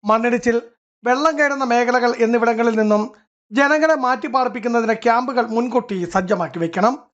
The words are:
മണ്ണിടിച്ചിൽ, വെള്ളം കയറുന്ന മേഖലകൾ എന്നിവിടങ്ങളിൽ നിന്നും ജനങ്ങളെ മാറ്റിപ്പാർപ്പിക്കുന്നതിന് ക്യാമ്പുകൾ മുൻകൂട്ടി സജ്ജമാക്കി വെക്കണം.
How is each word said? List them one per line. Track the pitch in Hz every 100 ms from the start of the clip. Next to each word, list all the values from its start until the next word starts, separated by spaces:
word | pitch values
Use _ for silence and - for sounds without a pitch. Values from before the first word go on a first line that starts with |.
മണ്ണിടിച്ചിൽ, | 208 220 233 240 240 233 233 _ _ _
വെള്ളം | 233 254 311 294
കയറുന്ന | 294 277 262
മേഖലകൾ | 233 240 247 240 233 226
എന്നിവിടങ്ങളിൽ | 233 233 226 233 220
നിന്നും | 214 208 - - _ _ _
ജനങ്ങളെ | 214 277 302 311 311
മാറ്റിപ്പാർപ്പിക്കുന്നതിന് | 254 254 302 262 247 247 226 233 226 220
ക്യാമ്പുകൾ | 233 233 247 247 226 226
മുൻകൂട്ടി | 240 240 240 190 170
സജ്ജമാക്കി | 196 185 196 160 170
വെക്കണം. | 165 175 214 277 _